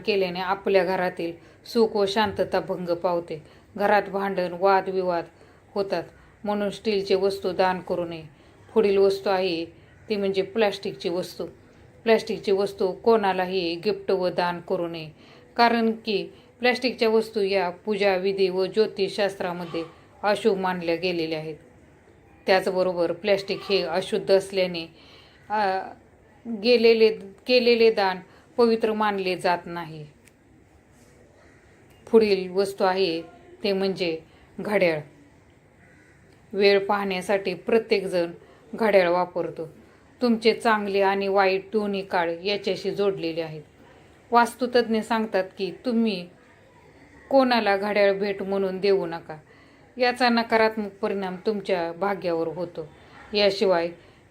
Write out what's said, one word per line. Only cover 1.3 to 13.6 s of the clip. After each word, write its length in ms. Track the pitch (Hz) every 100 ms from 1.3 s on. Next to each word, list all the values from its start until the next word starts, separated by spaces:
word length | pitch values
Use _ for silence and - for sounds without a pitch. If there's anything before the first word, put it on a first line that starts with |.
| 170 - - -
सुख 160 | 240 220
व 160 | 214 196
शांतता 520 | 220 208 190 185 185
भंग 340 | 165 185 175
पावते. 480 | 170 180 175 170 156 - - - -
घरात 260 | 202 208
भांडण, 540 | 196 196 196 185 180 175
वादविवाद 640 | 196 190 190 185 180 170 165 - - - _
होतात, 280 | 208 196 175 156 - - _
म्हणून 260 | 208 202 202
स्टीलचे 440 | 190 226 196 196
वस्तू 380 | 190 196 196 196
दान 280 | 175 185 185
करू 240 | - 175
नये. 180 | 170 165 156 - - - -
पुढील 240 | 226 202 196
वस्तू 320 | 196 196 214
आहे 360 | 185 185 165 165 - - - -
ती 80 | 208
म्हणजे 260 | 196 190
प्लॅस्टिकची 680 | 190 233 202 196 202 - 185
वस्तू. 380 | 175 175 - 170 - - - - -
प्लॅस्टिकची 500 | 220 220 220 185 -
वस्तू 400 | 196 202 - 185
कोणालाही 840 | 180 233 226 196 185 180 190